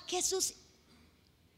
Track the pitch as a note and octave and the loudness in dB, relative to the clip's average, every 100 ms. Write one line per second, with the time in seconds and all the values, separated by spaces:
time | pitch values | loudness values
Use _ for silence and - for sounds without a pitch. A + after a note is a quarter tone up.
0 | - F4+ - F#4+ - - - - - - | -2 0 2 2 0 -4 -16 -20 -20 -20
1 | - - - - - | -20 -20 -20 -20 -20